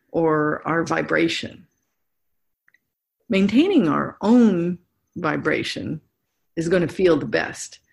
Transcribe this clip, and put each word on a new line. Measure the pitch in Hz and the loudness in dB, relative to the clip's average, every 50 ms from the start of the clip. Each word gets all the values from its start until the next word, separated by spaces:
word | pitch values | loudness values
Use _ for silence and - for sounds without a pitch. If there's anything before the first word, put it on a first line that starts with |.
| _ _ | _ _
or | - 170 165 160 156 151 151 151 156 - - | -4 -2 0 0 0 0 0 -2 -4 -4 -4
our | 147 160 165 165 | -4 -4 -2 -2
vibration. | 165 165 160 156 156 160 156 165 165 - - - - - - - _ _ _ _ _ _ _ _ _ _ _ _ _ _ _ _ _ _ _ _ _ _ _ _ _ _ _ _ _ _ _ _ - | -2 -4 -4 -2 -2 0 0 0 0 -2 -6 -8 -12 -14 -18 -20 _ _ _ _ _ _ _ _ _ _ _ _ _ _ _ _ _ _ _ _ _ _ _ _ _ _ _ _ _ _ _ _ -4
Maintaining | - 196 196 202 208 254 330 392 403 294 185 | 0 0 0 2 4 4 4 4 4 2 2
our | 151 143 147 139 139 - _ | 2 0 0 -2 -4 -6 _
own | - 202 240 247 233 214 185 170 170 175 175 - _ _ _ _ _ _ _ | 0 4 6 6 6 6 4 2 -2 -4 -6 -8 _ _ _ _ _ _ _
vibration | - 175 156 147 143 - 156 147 - - - - 139 - - 156 156 - _ _ _ _ _ _ _ _ _ _ | -6 -4 -4 -4 -2 -2 -2 -2 -2 -4 -6 -8 -8 -8 -8 -10 -10 -12 _ _ _ _ _ _ _ _ _ _
is | 170 160 170 | -6 -2 0
gonna | 185 180 170 | 0 0 0
feel | - - - 185 175 160 | -2 -2 0 2 2 2
the | 143 - | 2 0
best | - - 165 - - - - - - - _ _ _ | -2 -4 -4 -4 -4 -8 -12 -16 -16 -18 _ _ _